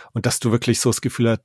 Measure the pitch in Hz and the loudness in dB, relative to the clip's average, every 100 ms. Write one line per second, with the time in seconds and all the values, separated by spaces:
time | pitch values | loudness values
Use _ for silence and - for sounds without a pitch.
0 | - 117 120 - 120 117 - 117 127 107 | -10 -4 -2 -2 0 0 2 0 2 0
1 | - - 117 110 | -4 0 0 0